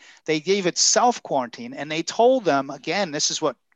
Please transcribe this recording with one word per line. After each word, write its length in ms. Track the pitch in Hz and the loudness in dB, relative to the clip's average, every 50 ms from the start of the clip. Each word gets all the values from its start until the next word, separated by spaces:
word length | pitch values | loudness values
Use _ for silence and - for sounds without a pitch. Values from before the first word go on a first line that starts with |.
| - - - - _ | -16 -20 -20 -12 _
they 140 | - 160 156 | -2 -2 -2
gave 240 | 151 175 196 208 185 175 | 0 0 0 2 2 0
it 100 | - - | 0 2
self-quarantine, 960 | - - - 214 226 247 233 - - - 160 135 123 117 - - 117 120 135 | 2 2 4 4 4 2 2 0 -4 -4 -4 -4 -4 -4 -8 -12 -14 -12 -10
and 160 | 143 143 151 | -10 -8 -6
they 140 | 156 160 170 | -4 -4 -4
told 400 | - - - 233 247 262 262 208 | -4 0 4 4 6 6 4 2
them, 260 | 170 143 139 135 139 | 2 2 2 0 -2
again, 420 | 139 139 - 156 160 202 202 165 | -8 -10 -6 -4 -2 -2 -2 -2
this 200 | 143 151 - - | -2 -4 -2 -2
is 100 | - - | -2 -2
what 140 | 156 143 123 - _ _ _ | -2 -2 -4 -4 _ _ _